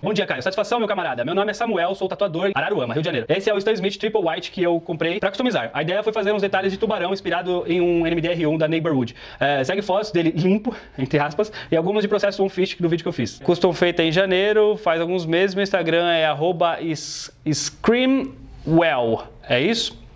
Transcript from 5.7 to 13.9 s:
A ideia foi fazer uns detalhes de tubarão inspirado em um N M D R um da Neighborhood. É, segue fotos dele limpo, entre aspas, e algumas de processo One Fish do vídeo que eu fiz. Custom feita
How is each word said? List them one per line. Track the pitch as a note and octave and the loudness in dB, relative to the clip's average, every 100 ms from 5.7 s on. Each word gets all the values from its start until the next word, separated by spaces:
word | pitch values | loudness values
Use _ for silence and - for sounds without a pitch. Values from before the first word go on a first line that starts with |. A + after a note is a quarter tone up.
A | C3+ | -4
ideia | D#3 F#3+ | -2 0
foi | G#3+ | -2
fazer | A3 G#3 | -2 0
uns | G#3 | 0
detalhes | G3 G3 F#3+ | 0 0 -2
de | F#3+ | -2
tubarão | G#3+ G#3 F3+ | -2 -2 -2
inspirado | G3 F3+ F3 F3+ F3 - | -4 -2 -4 -2 -4 0
em | F3 | 0
um | F3 E3+ E3 | 2 2 2
N | |
M | E3+ | 0
D | E3 | 0
R | E3+ D#3 | 0 0
um | D#3 | 2
da | D#3 | 0
Neighborhood. | E3 D#3+ C#3+ A#2 - - - | 0 0 0 -2 -6 -18 -4
É, | C3+ C#3+ | 0 0
segue | C3 F#3+ | 0 -2
fotos | G3+ F#3 G#3+ | 0 -2 0
dele | F3 E3 | 0 0
limpo, | D#3+ F#3 G#3 G#3+ A3 - - | 2 2 2 0 -8 -12 -6
entre | B2+ D3+ | -2 0
aspas, | D3 D3+ G#3 - - | 0 -2 -4 -4 -2
e | D#3+ | 0
algumas | E3+ G#3 | 2 0
de | G3+ | 2
processo | G3+ G3+ G3 | 2 0 0
One | F#3+ | -2
Fish | F#3 F#3 - | 0 -2 0
do | E3+ | 0
vídeo | E3 | 0
que | F3 | -2
eu | |
fiz. | - A2+ - | -4 -4 -2
Custom | - F3 F#3 | 0 2 2
feita | E3+ F3 | 4 2